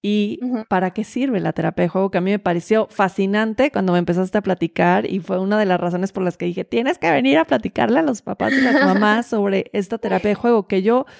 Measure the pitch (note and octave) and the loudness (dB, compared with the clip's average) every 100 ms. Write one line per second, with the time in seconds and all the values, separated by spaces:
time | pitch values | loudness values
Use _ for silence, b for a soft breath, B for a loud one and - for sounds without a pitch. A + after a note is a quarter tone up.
0 | G3+ G#3 G#3 - B3 A#3+ A3 F#3+ F#3 F#3 | 0 0 0 -4 -6 -6 -2 -2 -2 -4
1 | G#3+ A#3+ C4+ F#3+ E3 - D#3+ - F3 F#3+ | -8 -4 -2 -2 -2 -2 -4 0 0 0
2 | G3 F#3 F3+ G#3 G3 E3+ - A3 G#3+ - | 0 0 0 0 0 -2 0 0 0 -2
3 | G3 - G3 G#3 A3 A3 C#4 G#3 F#3+ F3 | -2 0 0 0 -2 0 0 2 2 2
4 | F3 F3 F#3+ G#3 G3+ G#3 - - F3 F#3 | 2 -2 0 -2 -2 -2 -2 0 2 2
5 | A3+ F#3+ E3 F#3 F#3+ G#3+ G3+ F3+ F3 F3+ | 0 -6 -4 -4 0 0 0 0 0 -2
6 | F#3 - F#3 - F3+ F3+ - A#3 B3+ F4 | -4 -2 -4 -2 -6 -6 -4 -2 -2 -2
7 | - C#4+ C4 D4 E4 B3+ - - A3+ B3+ | 0 2 4 2 2 0 -2 -2 2 2
8 | D#4+ A3+ - - A3 C4+ C4 C4+ C#4+ F#3+ | 0 -2 -8 -4 -2 0 2 2 2 4
9 | G#3 G#3+ A#3+ G#3+ G3+ G3 - G3+ G3 A3+ | 2 2 0 -2 0 0 -2 -4 -4 -6
10 | G#3 F#3+ G#3 G3+ A#3+ A#3 F#3 G3 F#3+ B3 | -2 -2 0 0 2 2 2 0 2 0
11 | C#4 B | -2 B